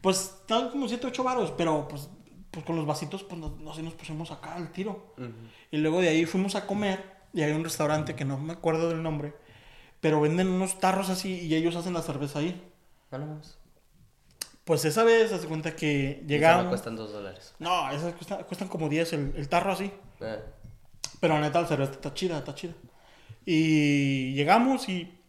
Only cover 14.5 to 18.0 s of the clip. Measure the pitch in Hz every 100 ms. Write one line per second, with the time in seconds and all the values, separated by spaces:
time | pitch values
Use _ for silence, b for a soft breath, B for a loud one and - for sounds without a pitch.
14.5 | - - 151 156 202 233 226 214 190 165
15.5 | 156 156 160 156 143 135 143 151 147 160
16.5 | 175 180 - 117 113 107 104 98 92 -
17.5 | - 160 180 139 143